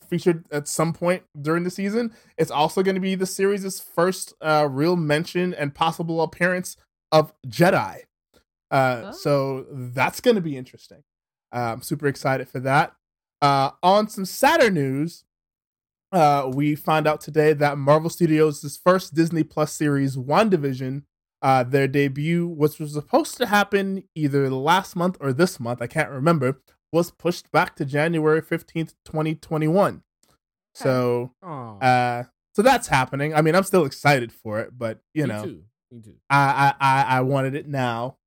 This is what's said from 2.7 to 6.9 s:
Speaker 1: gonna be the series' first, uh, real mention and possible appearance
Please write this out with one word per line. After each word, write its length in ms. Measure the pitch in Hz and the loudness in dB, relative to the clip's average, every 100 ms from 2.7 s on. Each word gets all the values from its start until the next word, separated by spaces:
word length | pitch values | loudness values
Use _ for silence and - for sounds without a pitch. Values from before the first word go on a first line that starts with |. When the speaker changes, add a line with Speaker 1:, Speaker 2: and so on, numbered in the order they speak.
| - | 0
Speaker 1:
gonna 180 | 190 185 | 0 0
be 140 | 190 190 | -2 -2
the 100 | 185 | -4
series' 520 | - 196 202 196 - | -2 0 0 -6 -10
first, 540 | - - 180 185 - - | -8 0 0 0 -8 -8
uh, 260 | 156 151 147 | 0 2 2
real 260 | 131 160 180 | 2 0 2
mention 580 | 151 147 165 180 180 | 0 0 -2 -2 -2
and 200 | 175 143 - | -2 -6 -2
possible 460 | 165 160 165 165 | -2 -2 -4 -2
appearance 560 | 156 - 180 185 185 - _ | -4 -2 -2 -2 -6 -14 _